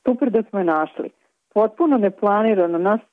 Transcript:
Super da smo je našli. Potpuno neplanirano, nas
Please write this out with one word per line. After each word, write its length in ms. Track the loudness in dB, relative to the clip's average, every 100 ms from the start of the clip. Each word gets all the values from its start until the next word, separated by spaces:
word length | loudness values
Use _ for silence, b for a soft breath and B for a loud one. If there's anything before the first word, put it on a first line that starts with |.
| -4
Super 220 | -2 0
da 140 | -2
smo 160 | -2 -4
je 60 | -2
našli. 440 | -2 -4 -8 -14 _ _ _ _
Potpuno 440 | 0 0 0 0 2
neplanirano, 800 | 0 -2 -2 0 0 0 0 0
nas 220 | 0 -2 -4